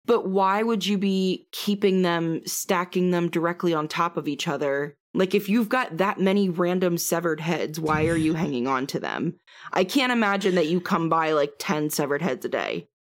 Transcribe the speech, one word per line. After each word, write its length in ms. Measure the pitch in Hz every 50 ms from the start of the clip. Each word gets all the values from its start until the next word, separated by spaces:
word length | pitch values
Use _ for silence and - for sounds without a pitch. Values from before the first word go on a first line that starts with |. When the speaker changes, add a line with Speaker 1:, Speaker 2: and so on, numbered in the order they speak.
| _
Speaker 1:
But 220 | - 240 214 - 190
why 340 | 190 196 190 190 196 208 220
would 220 | 233 233 202 180
you 140 | 196 208 190
be 480 | 202 196 190 190 190 185 180 - - _ -
keeping 500 | - - 208 208 196 208 196 190 185 180
them, 400 | 175 170 170 165 165 165 - -
stacking 640 | - - - - - 196 175 180 185 - 185 180 180
them 200 | 180 175 170 165
directly 420 | 165 170 160 170 175 175 - 175 165
on 160 | 151 151 151
top 300 | - 175 170 175 - 170
of 100 | 147 147
each 180 | 143 131 -
other? 500 | 170 143 135 147 139 139 139 147 143 - _ _ _ -
Like, 200 | 180 190 185 196
if 140 | 208 202 190
you've 200 | 202 247 226 214
got 260 | 262 254 247 - 165
that 240 | 160 185 202 - -
many 280 | 190 190 190 208 202 185
random 480 | 165 175 175 175 180 185 185 180 170 165
severed 420 | - - 175 165 170 170 156 160
heads, 400 | 156 165 175 147 - - 156 160
why 280 | 160 151 156 151 156 165
are 80 | 170
you 180 | 165 156 156 156
Speaker 2:
<laughs> 0 |
Speaker 1:
hanging 320 | 160 160 147 139 120 120
on 200 | 135 135 127 135 -
to 120 | - 147
them? 360 | - 67 55 65 - 170 - - _ - - - - - -
I 120 | 175 190
can't 280 | 190 - 285 262 254 247
imagine 440 | 233 220 202 202 196 190 196 180
that 100 | 180 160
you 140 | 151 175 180
come 280 | 175 - 185 165 165 160
by, 240 | 165 165 160 156 156
like, 220 | 147 143 147 - -
ten 300 | - - 170 151 151 151
severed 320 | - - 147 135 143 143
heads 240 | 165 139 131 110 -
a 60 | 123
day. 380 | 131 113 78 50 58 - - - _ _ _